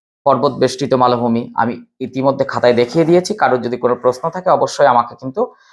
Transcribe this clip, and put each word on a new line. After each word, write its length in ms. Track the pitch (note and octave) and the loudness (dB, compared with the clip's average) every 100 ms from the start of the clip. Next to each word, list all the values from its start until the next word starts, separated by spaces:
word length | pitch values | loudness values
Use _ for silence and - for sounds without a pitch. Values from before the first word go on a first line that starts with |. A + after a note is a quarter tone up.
| _ _ | _ _
পর্বত 280 | C#3 B2+ C#3 | 0 2 0
বেষ্টিত 420 | B2 B2+ - C3+ | 0 -2 0 -6
মালভূমি 580 | B2+ B2 A#2+ A#2+ A#2 A#2+ - | 0 0 2 0 -2 -4 -4
আমি 280 | A2+ - - - | -4 -6 -14 -12
ইতিমধ্যে 440 | C3 C3+ C3+ C3+ | -8 -2 -2 0
খাতায় 300 | - - B2 | -4 0 2
দেখিয়ে 300 | A#2+ A#2+ E3 | 2 2 2
দিয়েছি, 300 | D#3+ F3 F3+ | 2 2 2
কারোর 280 | G#3+ C3 B2+ | 0 0 0
যদি 140 | B2 B2 | -2 -4
কোনো 180 | A#2+ | -2
প্রশ্ন 360 | B2 B2+ B2 E3 | 0 -2 -2 -6
থাকে 200 | F3+ F3+ | -4 0
অবশ্যই 360 | C#3+ C3+ - C#3 | 0 0 2 4
আমাকে 280 | A#2+ A#2 | 4 0
কিন্তু, 380 | - C3 G3+ B3 - _ | -6 -10 -6 -6 -8 _